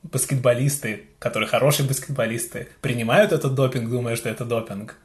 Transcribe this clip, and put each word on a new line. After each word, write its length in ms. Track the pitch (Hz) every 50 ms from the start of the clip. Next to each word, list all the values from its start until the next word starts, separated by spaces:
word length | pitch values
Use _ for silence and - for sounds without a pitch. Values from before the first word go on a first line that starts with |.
| -
баскетболисты, 1040 | - - 131 - - 139 131 120 123 120 120 135 143 139 - - 110 104 - - - -
которые 320 | _ - 117 - 110 110 110
хорошие 380 | - 113 123 147 143 - 139
баскетболисты, 800 | 131 135 - - - 143 131 113 110 113 117 - - - 123 117 - - _
принимают 500 | - 135 120 120 113 113 127 190 214 214
этот 240 | 175 147 - 139 131
допинг, 340 | 131 135 127 127 123 113 113
думая, 260 | 120 123 123 117 113
что 140 | 113 - 120
это 160 | 104 - 123
допинг. 520 | 117 117 113 110 - 101 98 107 113 - -